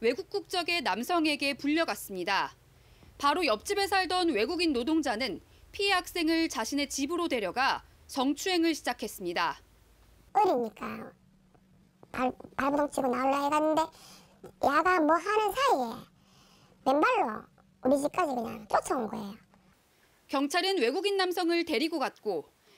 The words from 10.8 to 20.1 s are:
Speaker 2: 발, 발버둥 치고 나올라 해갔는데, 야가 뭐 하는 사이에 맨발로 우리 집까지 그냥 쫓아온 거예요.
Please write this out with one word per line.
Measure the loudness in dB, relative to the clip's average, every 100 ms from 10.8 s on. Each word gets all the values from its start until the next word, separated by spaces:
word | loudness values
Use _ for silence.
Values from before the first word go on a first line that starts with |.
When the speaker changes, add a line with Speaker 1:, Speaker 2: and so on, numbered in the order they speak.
| -10 -10 -14 -20 _ _ _ _ _ _ _ _ -12
Speaker 2:
발, | -4 -4 -4 -10 -4
발버둥 | 0 0 0
치고 | 0 0
나올라 | 0 2 2 2
해갔는데, | 2 2 2 0 -6 -20 -20 -20 _ -20 -2
야가 | 2 2 4 4
뭐 | 4 2
하는 | 2 0 0
사이에 | 2 2 2 0 -8 -16 _ _ _ _ _ _ _
맨발로 | 2 4 4 4 0 -4 -12 _ _ _ 2
우리 | 2
집까지 | 2 0 0 -2
그냥 | -4 -8 -2
쫓아온 | -2 0 -2 -2
거예요. | -6 -10 -14 _ _ _ _ _ _ _